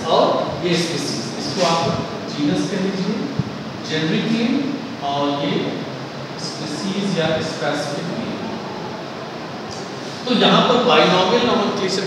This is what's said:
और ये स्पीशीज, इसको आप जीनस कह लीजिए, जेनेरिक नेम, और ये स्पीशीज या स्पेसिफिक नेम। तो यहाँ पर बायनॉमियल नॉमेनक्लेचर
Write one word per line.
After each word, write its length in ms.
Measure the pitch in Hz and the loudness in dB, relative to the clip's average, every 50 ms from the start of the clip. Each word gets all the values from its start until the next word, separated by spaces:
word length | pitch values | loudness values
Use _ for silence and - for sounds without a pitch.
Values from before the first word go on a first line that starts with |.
| - | -2
और 160 | 160 185 - 170 - 160 156 - - - - 165 | 2 4 4 4 4 2 0 -2 -2 -2 -2 0
ये 60 | 180 170 170 165 | 0 2 2 0
स्पीशीज, 400 | - 143 139 143 - - - - - - - | 0 -2 -2 -2 -4 -4 -4 -6 -6 -6 -6
इसको 220 | - - - 196 175 | -4 -4 0 2 2
आप 140 | 165 170 165 - - - - - - - - - - - | 4 4 2 2 0 0 -2 -2 -4 -6 -6 -6 -6 -2
जीनस 260 | 147 147 - - 151 - - | 0 2 2 2 2 0 0
कह 80 | 196 185 185 | 0 0 0
लीजिए, 300 | 196 190 190 190 214 220 - 285 - - - - - - - - - - - - - | 0 0 0 0 0 -2 -2 -2 -2 -2 -4 -4 -4 -6 -8 -8 -8 -8 -8 -6 -4
जेनेरिक 360 | 156 156 160 165 220 202 170 - | -2 0 0 2 2 2 2 2
नेम, 220 | 226 226 - - 285 294 - - - - - - - - 143 143 | 2 2 2 2 2 2 0 -2 -2 -4 -6 -8 -8 -6 -4 -2
और 140 | 143 143 143 143 143 143 147 | 0 0 0 0 0 0 0
ये 100 | - - - 147 143 139 139 - - - - - - - - - - - - - | 0 0 0 0 -2 -4 -4 -6 -8 -8 -8 -10 -10 -10 -10 -10 -10 -8 -8 -8
स्पीशीज 580 | - - - - - - - 196 190 190 202 190 - 165 160 | -8 -8 -8 -6 -6 -6 -4 -4 -2 -2 0 0 0 2 2
या 80 | 160 160 160 156 - - | 2 2 2 0 -2 -2
स्पेसिफिक 560 | - - 156 147 143 147 143 143 143 147 160 - - | -4 -2 -2 -2 -2 -2 -2 -4 -4 -4 -4 -4 -4
नेम। 200 | - - - - - - - - - - - - - - - - - - - - - - - - - - - - - - - - - - - - - - - - - - | -4 -4 -4 -6 -6 -6 -6 -6 -8 -8 -8 -8 -8 -8 -8 -8 -8 -10 -10 -10 -10 -10 -10 -10 -10 -10 -10 -10 -10 -10 -8 -8 -8 -8 -8 -8 -8 -8 -10 -10 -6 -2
तो 40 | - - 185 - | 0 2 4 6
यहाँ 180 | - 180 175 170 170 | 6 8 6 6 6
पर 80 | - - - | 6 6 6
बायनॉमियल 580 | 160 151 160 - 175 180 185 185 196 233 240 247 | 6 6 6 6 6 6 4 4 4 4 4 4
नॉमेनक्लेचर 560 | 240 214 208 202 196 - - 190 180 190 175 - | 4 4 4 2 2 0 0 0 0 0 -2 0